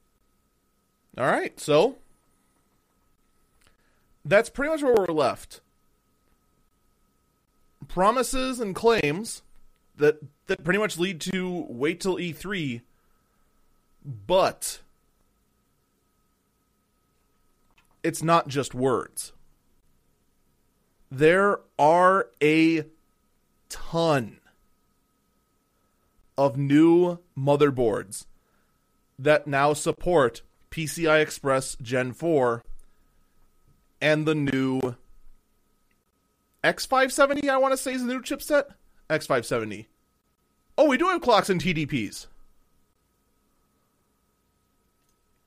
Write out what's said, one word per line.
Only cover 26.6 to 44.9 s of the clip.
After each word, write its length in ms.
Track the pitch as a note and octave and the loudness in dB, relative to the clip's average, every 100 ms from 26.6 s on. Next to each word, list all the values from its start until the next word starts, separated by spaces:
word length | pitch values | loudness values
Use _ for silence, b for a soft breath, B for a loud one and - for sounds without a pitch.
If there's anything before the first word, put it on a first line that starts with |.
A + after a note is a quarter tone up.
| C#3 D3 E3 E3+ F3 F3 _ - | 2 6 6 6 2 -2 _ -4
motherboards 880 | C#3 C#3+ D3 B2+ A#2 - F#2+ - - - _ _ _ _ _ _ _ - | 0 4 2 2 0 -2 -6 -16 -18 -20 _ _ _ _ _ _ _ -2
that 260 | C#3 D3+ - | 2 2 0
now 280 | C#3 D3 | 0 2
support 680 | D3 E3+ - F3 E3+ A#2+ - - _ _ | 0 -4 -4 0 2 2 0 -16 _ _
P 160 | - D3+ | -8 -8
C 180 | E3+ D#3+ | -2 2
I 140 | D#3 | 2
Express 580 | D3+ - C#3 C3+ C#3 - | 2 -2 -2 -2 -2 -10
Gen 340 | A#2 C3 B2+ | -6 -4 -4
four 500 | A2 E3 D3+ B2 A#2 - - - _ _ _ _ _ _ _ _ _ _ _ | -4 0 2 2 -2 -8 -14 -16 _ _ _ _ _ _ _ _ _ _ _
and 240 | D3 D#3 D#3 | 0 0 0
the 80 | |
new 600 | D#3 C#3 C3+ C3 C3 C3 A#2+ - - - - _ _ _ _ _ _ _ _ _ _ _ _ | -2 -2 -2 -2 -2 -4 -8 -18 -20 -20 -20 _ _ _ _ _ _ _ _ _ _ _ _
X 240 | D#3 F3+ - | -2 -2 -2
five 260 | C4 C4 | 0 0
seventy, 340 | C#4+ C#4 C#4+ C#4+ | 2 2 2 -2
I 100 | C4+ | 0
wanna 200 | C4+ C4 | 0 0
say, 160 | C4+ | -4
is 80 | B3+ | -6
the 100 | A#3+ | -6
new 100 | C4 | -6
chipset? 520 | - C#4+ - D4 C#4 - _ _ - | -8 -10 0 0 0 -10 _ _ -6
X 200 | D#3 - | -4 0
five 180 | C3 A2 | -2 0
seventy. 440 | B2 G#2+ G2+ - _ _ _ _ _ _ _ _ - | -4 -4 -10 -16 _ _ _ _ _ _ _ _ 2
Oh, 80 | D4+ | 2
we 100 | B3+ | 4
do 120 | F4 | 0
have 120 | F4 | 0
clocks 300 | B3 G3+ F3+ | 2 2 2
and 100 | F3+ | -2
T 120 | F#3 | -2
D 120 | D#3+ C#3+ | -4 -4
Ps. 400 | C#3+ G2 - - - - _ _ _ _ _ _ _ _ _ _ _ _ _ _ _ _ _ _ _ _ _ _ _ _ | -6 -6 -12 -20 -20 -20 _ _ _ _ _ _ _ _ _ _ _ _ _ _ _ _ _ _ _ _ _ _ _ _